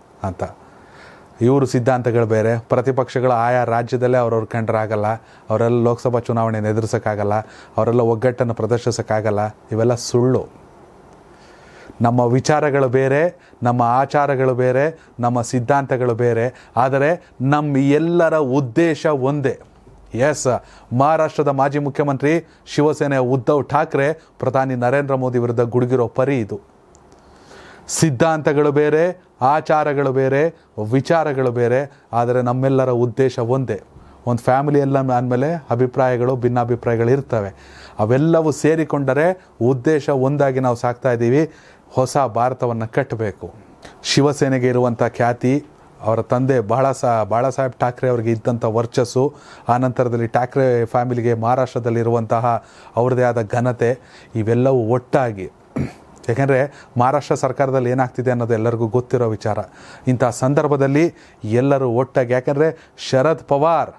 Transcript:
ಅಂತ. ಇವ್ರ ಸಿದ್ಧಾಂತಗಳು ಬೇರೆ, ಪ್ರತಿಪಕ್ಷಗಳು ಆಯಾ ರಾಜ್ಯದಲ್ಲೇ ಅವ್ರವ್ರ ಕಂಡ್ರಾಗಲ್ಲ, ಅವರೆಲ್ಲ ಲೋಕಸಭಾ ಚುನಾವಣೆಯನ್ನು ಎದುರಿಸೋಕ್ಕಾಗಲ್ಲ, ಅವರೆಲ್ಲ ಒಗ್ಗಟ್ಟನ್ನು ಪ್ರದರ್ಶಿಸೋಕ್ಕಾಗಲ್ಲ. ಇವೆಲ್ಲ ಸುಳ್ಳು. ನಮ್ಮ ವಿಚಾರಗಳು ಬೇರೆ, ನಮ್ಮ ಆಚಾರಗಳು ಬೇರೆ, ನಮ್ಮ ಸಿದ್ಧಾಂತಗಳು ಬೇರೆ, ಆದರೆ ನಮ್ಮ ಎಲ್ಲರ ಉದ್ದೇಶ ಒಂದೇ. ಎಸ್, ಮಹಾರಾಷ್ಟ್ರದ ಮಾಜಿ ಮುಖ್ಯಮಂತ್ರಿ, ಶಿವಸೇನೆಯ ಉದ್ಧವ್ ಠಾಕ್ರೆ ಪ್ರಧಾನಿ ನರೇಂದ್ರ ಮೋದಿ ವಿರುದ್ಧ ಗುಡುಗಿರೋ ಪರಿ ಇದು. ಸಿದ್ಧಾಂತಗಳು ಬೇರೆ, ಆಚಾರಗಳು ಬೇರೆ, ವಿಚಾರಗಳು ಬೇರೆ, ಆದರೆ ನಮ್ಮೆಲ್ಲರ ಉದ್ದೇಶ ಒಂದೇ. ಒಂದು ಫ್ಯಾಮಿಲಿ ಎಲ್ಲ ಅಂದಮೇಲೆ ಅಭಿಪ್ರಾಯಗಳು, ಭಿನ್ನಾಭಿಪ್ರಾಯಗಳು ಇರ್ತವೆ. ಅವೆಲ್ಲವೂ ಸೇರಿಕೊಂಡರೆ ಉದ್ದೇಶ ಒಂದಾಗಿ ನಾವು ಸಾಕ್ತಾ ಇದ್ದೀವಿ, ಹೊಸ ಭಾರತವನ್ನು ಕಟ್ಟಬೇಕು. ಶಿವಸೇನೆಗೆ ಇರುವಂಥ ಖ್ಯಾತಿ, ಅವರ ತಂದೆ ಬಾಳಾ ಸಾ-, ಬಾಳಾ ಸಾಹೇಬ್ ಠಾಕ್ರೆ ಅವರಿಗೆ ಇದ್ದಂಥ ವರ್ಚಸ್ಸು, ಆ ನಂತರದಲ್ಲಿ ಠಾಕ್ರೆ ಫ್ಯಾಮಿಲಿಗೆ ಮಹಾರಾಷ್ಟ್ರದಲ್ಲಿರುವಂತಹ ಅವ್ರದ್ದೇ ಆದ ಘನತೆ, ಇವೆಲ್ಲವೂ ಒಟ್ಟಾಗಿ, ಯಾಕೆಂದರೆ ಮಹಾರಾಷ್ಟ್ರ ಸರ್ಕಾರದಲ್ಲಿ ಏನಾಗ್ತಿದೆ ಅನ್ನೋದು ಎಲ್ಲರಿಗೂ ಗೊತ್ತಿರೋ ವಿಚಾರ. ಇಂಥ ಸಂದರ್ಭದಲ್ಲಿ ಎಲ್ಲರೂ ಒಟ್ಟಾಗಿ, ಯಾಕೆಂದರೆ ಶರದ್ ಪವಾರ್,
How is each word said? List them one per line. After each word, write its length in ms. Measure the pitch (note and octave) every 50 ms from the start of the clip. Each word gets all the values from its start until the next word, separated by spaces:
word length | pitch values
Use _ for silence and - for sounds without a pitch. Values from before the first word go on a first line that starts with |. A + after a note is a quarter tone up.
| - _ - - -
ಅಂತ. 200 | G2 F2 - - - - - - - - - - - - - - - - - - - - -
ಇವ್ರ 240 | A#2 B2 C3+ C#3+ C3+
ಸಿದ್ಧಾಂತಗಳು 600 | B2 - B2+ A#2 B2+ B2+ B2 A#2 B2 A2+ A#2+ A#2
ಬೇರೆ, 340 | G#2+ A2+ A2 G#2+ A2+ A#2 A#2
ಪ್ರತಿಪಕ್ಷಗಳು 720 | A#2 - B2+ B2 A#2+ C3 B2+ C3 B2+ - - C3+ A#2+ B2+
ಆಯಾ 320 | B2 A2+ A#2 B2 B2 B2 A#2+
ರಾಜ್ಯದಲ್ಲೇ 540 | A#2 A2+ A#2 A#2+ A#2 C3+ A#2+ B2 B2 B2+
ಅವ್ರವ್ರ 280 | B2+ A#2+ A2+ A2+ A2+ A2
ಕಂಡ್ರಾಗಲ್ಲ, 640 | - - A#2 A2+ A2 A2 A2 A2 G#2 A2 G#2 G#2 G#2+ A2+ A2+ - - - - - -
ಅವರೆಲ್ಲ 340 | A2 A2 A2+ A#2 A#2+ A#2+ A#2
ಲೋಕಸಭಾ 360 | A#2+ A#2+ A#2 - C3 A#2+ A#2+
ಚುನಾವಣೆಯನ್ನು 520 | A2+ - A#2+ A#2 A2+ A2+ A2 A2 G#2 G#2+
ಎದುರಿಸೋಕ್ಕಾಗಲ್ಲ, 600 | G#2+ A2 A2 G#2+ - A2+ - A2 G#2+ G2+ G#2 G2+ G#2 A2 A2 - - - - - -
ಅವರೆಲ್ಲ 240 | - A2 A2+ A2+ B2
ಒಗ್ಗಟ್ಟನ್ನು 520 | A#2+ A2+ A#2 A2 A#2 B2+ A#2+ - - A#2 A2+
ಪ್ರದರ್ಶಿಸೋಕ್ಕಾಗಲ್ಲ. 960 | - A2 G#2 A#2+ A2+ - B2 A2 - A2 - G#2+ A2 G#2 A2 G#2 G2+ G#2
ಇವೆಲ್ಲ 480 | G#2+ - - - - A2 A2 A2+ A#2+ B2
ಸುಳ್ಳು. 720 | A2+ - - - A#2+ B2 B2+ B2+ G#2 D#2+ - - - - - - - - - - - - - - - - - - - - - - - - - - - - - - -
ನಮ್ಮ 180 | A#2 A#2 A#2+ B2
ವಿಚಾರಗಳು 680 | A#2+ A#2+ B2 C3 B2 - D3+ D3+ D3 D3 C3 C#3 C3+ B2+
ಬೇರೆ, 640 | A#2 C3 C3+ C3+ C3+ C#3+ E3 F3+ F3 - - - - _ A#2
ನಮ್ಮ 180 | A#2+ B2 B2
ಆಚಾರಗಳು 720 | A#2+ A#2 A#2+ C3 C#3 C#3 - D3 C#3+ C#3 C#3 B2+ C3 C3 B2+
ಬೇರೆ, 560 | A#2+ B2+ B2+ B2 C3 C#3+ D#3+ D#3+ - - - - -
ನಮ್ಮ 220 | A#2 A#2+ B2 B2
ಸಿದ್ಧಾಂತಗಳು 720 | A#2 - - B2+ A#2 - C#3+ C#3 C3+ - C#3 A#2+ B2+ B2 A#2
ಬೇರೆ, 580 | A2 B2 A#2+ A#2 A2+ A#2 B2+ - - - - -
ಆದರೆ 500 | A#2 B2 C3+ C3 C3+ C#3 D3+ F3 E3+ - - - _
ನಮ್ಮ 360 | B2 C3+ D3 D3 D3+ D3 C#3
ಎಲ್ಲರ 600 | C3 C#3 C#3 C#3+ D3+ D#3+ E3+ E3+ F3 E3 D#3+ D#3+
ಉದ್ದೇಶ 680 | D#3 D3 B2+ B2+ C#3+ C#3 A#2+ A2 E3 E3+ E3 D3+ - -
ಒಂದೇ. 540 | D#3+ D3+ C3+ B2 C3 D3 D3 C3+ B2+ G#2 - - - - - - - - - - - -
ಎಸ್, 340 | A2 B2+ D3+ D3 - - B2+ A#2 G2 - - - - - - A#2
ಮಹಾರಾಷ್ಟ್ರದ 540 | B2 C#3 D3+ D#3+ D#3+ D#3 D3+ - - D3+
ಮಾಜಿ 320 | C#3+ C#3 C3+ C3+ C#3+ C#3 D3
ಮುಖ್ಯಮಂತ್ರಿ, 680 | C#3+ C#3 C3+ - D3 C#3+ C#3 B2+ C#3 D3 D#3+ E3+ E3 - - _ _
ಶಿವಸೇನೆಯ 540 | - - - D3 D3+ C#3+ - D#3 C#3+ C#3 C3
ಉದ್ಧವ್ 500 | B2+ A#2+ C3 C3+ A2+ - D3+ C#3+ B2 -
ಠಾಕ್ರೆ 440 | C#3+ D3 D#3+ D#3+ - C#3+ C#3 D3 D#3+ D#3+ - _ _ _
ಪ್ರಧಾನಿ 360 | - B2+ A2+ C3+ C3+ C3+ C3
ನರೇಂದ್ರ 400 | A#2+ A#2+ B2 C3 C#3+ C#3+ C3+ C#3
ಮೋದಿ 240 | C3 B2+ B2+ B2 B2
ವಿರುದ್ಧ 220 | A#2 A#2 A#2 A#2
ಗುಡುಗಿರೋ 460 | A#2+ A#2 A#2+ B2 B2 A#2+ C3 B2 A#2
ಪರಿ 320 | A2+ - - C3 C3+ D3 B2+
ಇದು. 220 | A2 G2 G#2+ G2+ - _ _ _ _ _ - - - - - - - - - - - - - - - - - - -
ಸಿದ್ಧಾಂತಗಳು 840 | - - - E3 D#3+ C3+ A2+ E3 D#3+ D#3+ D#3 C3+ D#3+ C#3+ D3 D3 D3
ಬೇರೆ, 520 | C#3 D3 D3+ D3+ D3 D#3 E3 F3+ F3 - _ _ _ _
ಆಚಾರಗಳು 680 | B2 C3 D3 D#3 D#3 - D#3+ D3+ D3+ D3+ C#3+ C#3 C#3+ C3+
ಬೇರೆ, 440 | B2+ C3+ C3+ C3 C3 C#3 D#3 E3 D#3+ - _ _ _ - G#2+ A2
ವಿಚಾರಗಳು 600 | A#2+ C3+ B2+ - E3+ E3 D#3 D3+ C#3 C3+ C3 B2
ಬೇರೆ, 540 | A#2+ B2 A#2+ A#2 B2 C3 C#3+ C#3 - - _ _ -
ಆದರೆ 280 | A#2 A#2+ A#2+ B2 B2+
ನಮ್ಮೆಲ್ಲರ 480 | B2 B2 B2 C3 C3 C3+ C3+ C3 C3 B2+
ಉದ್ದೇಶ 500 | B2 A#2 A#2+ B2 G#2+ - C3 C3 - -
ಒಂದೇ. 420 | A#2 A2+ B2+ C3+ C3 A2 A2 F#2 - - - - - - - - -
ಒಂದು 160 | A#2+ A#2+ A#2 -
ಫ್ಯಾಮಿಲಿ 360 | - B2+ C3+ C#3+ D3 C#3+ C#3+
ಎಲ್ಲ 200 | C#3 C3+ C3+ C#3
ಅಂದಮೇಲೆ 640 | C3+ C3 B2+ B2 B2+ B2 B2+ B2 C3+ D3+ E3+ E3 - -
ಅಭಿಪ್ರಾಯಗಳು, 640 | A#2+ A#2 B2+ B2 - C#3 C3 B2+ B2+ A#2 B2 B2 C3+
ಭಿನ್ನಾಭಿಪ್ರಾಯಗಳು 760 | B2 A#2 B2 B2 B2 A#2+ A#2+ B2 A2+ - A#2+ A#2 A2+ A#2 A#2
ಇರ್ತವೆ. 460 | C3 C#3 C#3 - B2 A2 G2+ F#2+ - - - - - - - - - -
ಅವೆಲ್ಲವೂ 520 | G#2+ G#2+ E3 D#3 D3+ E3 E3 E3 D#3+ D#3
ಸೇರಿಕೊಂಡರೆ 960 | C3+ - - D3+ D#3+ D#3+ D#3 - - C#3+ C#3 C3 C3 C#3+ D#3 F3+ F#3 F#3 - - _ _
ಉದ್ದೇಶ 480 | A#2 B2 C3 B2+ A#2 D#3 D#3 D3 C3+ -
ಒಂದಾಗಿ 500 | C#3+ C3 B2+ C3+ D3 C#3+ C#3+ C#3 C3 C3
ನಾವು 160 | C3 B2+ A#2+
ಸಾಕ್ತಾ 360 | A#2 - A#2+ A#2 - - C3+
ಇದ್ದೀವಿ, 400 | B2 A#2 A#2 A#2 B2+ D3 D#3+ D3+ - - - - - _ _ -
ಹೊಸ 280 | - - C3 B2+ -
ಭಾರತವನ್ನು 760 | D3 C3+ A#2 G#2 A#2 A#2+ B2+ B2+ - C3 A#2+ A#2 A2+ A2+ A2+ -
ಕಟ್ಟಬೇಕು. 600 | D3 C3+ - - A2 A2+ G2+ F#2 - - F2+ - - - - - - - - - - -
ಶಿವಸೇನೆಗೆ 640 | - - C#3 C#3 D3 C#3 C#3+ D3 C3+ C3 C3 B2
ಇರುವಂಥ 360 | B2+ B2 B2 B2 B2 A#2 - B2
ಖ್ಯಾತಿ, 600 | A2+ - - A#2+ A#2+ A#2+ A#2 - B2+ C3+ D3 D3 - - - - - - -
ಅವರ 200 | - G#2 A2+ A2+
ತಂದೆ 380 | A2 - C3 B2 C3 C3 C3+ B2
ಬಾಳಾ 320 | G#2+ G2+ A2+ C3 C3 C3+
ಸಾ-, 380 | C3 - - B2 A#2 A2+ G#2+ G2
ಬಾಳಾ 200 | G#2+ A#2 B2 C3+
ಸಾಹೇಬ್ 240 | - - C3+ C3 -
ಠಾಕ್ರೆ 360 | - B2+ B2 A#2+ - - B2+
ಅವರಿಗೆ 220 | B2 A#2 A2 A#2
ಇದ್ದಂಥ 340 | A#2 A2 - C3 A#2+ A#2 -
ವರ್ಚಸ್ಸು, 680 | A#2 G#2+ A#2 A#2+ A2+ - C#3 B2 - - B2+ C3 D3 C#3+ - - - - - - -
ಆ 80 | A#2+
ನಂತರದಲ್ಲಿ 500 | B2 C3 B2+ A#2+ - B2+ B2 A#2 A#2 A#2
ಠಾಕ್ರೆ 580 | A2+ - B2 B2 B2+ - C#3 C3 B2+ B2 A#2+ A#2
ಫ್ಯಾಮಿಲಿಗೆ 480 | A2 - B2+ B2 B2+ B2 A#2+ A2+ A#2+ A#2
ಮಹಾರಾಷ್ಟ್ರದಲ್ಲಿರುವಂತಹ 1300 | A2 A2+ A#2 B2+ C3+ C3 A#2 - B2+ A2+ A#2+ A2+ A#2 A2+ A#2 A#2 A#2+ A2+ A2 B2 A2+ A#2 A#2+ A#2 G#2+ - - - - - - -
ಅವ್ರದ್ದೇ 280 | A2+ A#2+ B2+ B2+ A#2+ B2
ಆದ 180 | B2 A#2 A#2+
ಘನತೆ, 580 | A2+ G2 - A#2+ A#2+ B2+ A#2+ - B2 A#2 C3 C3 - - - - - - -
ಇವೆಲ್ಲವೂ 520 | A2+ G#2+ A2 A#2 A#2+ B2+ C3+ C3+ B2+ A2+
ಒಟ್ಟಾಗಿ, 600 | G#2+ A#2+ B2+ B2 - - D3 C3 A#2+ G#2+ G2 F#2 - - _ - _ - - - - - - - - - - - -
ಯಾಕೆಂದರೆ 580 | A#2 B2+ C#3 C3+ C#3 B2+ C#3 C#3 - - - - -
ಮಹಾರಾಷ್ಟ್ರ 380 | B2 A#2+ C3 C#3 C#3+ C3+ - D#3
ಸರ್ಕಾರದಲ್ಲಿ 540 | C3+ - C3 A2+ - C#3 C3+ C3 C3+ B2 A#2+
ಏನಾಗ್ತಿದೆ 420 | B2 C3 C3 A#2 - - A#2+ B2+
ಅನ್ನೋದು 220 | B2 A#2+ A#2+ A2+ A#2
ಎಲ್ಲರಿಗೂ 340 | A2 A2 A#2 A#2 A2+ A#2
ಗೊತ್ತಿರೋ 420 | A2 G2+ B2 B2 - - B2 A#2+ A2+
ವಿಚಾರ. 280 | A2 - - A2 G#2 - G2+ - - - - - - - -
ಇಂಥ 160 | C3 B2+ A#2 C3+
ಸಂದರ್ಭದಲ್ಲಿ 880 | A#2+ A2+ - C3+ C3 C#3+ D#3+ D3+ C#3+ D3 C3+ C#3 C3+ C#3 D3 E3 E3 - - - - - _ -
ಎಲ್ಲರೂ 460 | G#2+ G#2+ A#2+ C3 C#3 C#3 C3+ C3+ B2
ಒಟ್ಟಾಗಿ, 440 | A2+ B2 C3 - - C#3+ B2+ A#2 B2
ಯಾಕೆಂದರೆ 600 | B2+ B2+ - C#3+ C#3 D#3 A#3+ A#3+ - - _ _
ಶರದ್ 460 | - - - - C3 C3 D#3 E3 - -
ಪವಾರ್, 440 | - C#3+ C#3 D3 E3 E3 D3+ B2 G2 -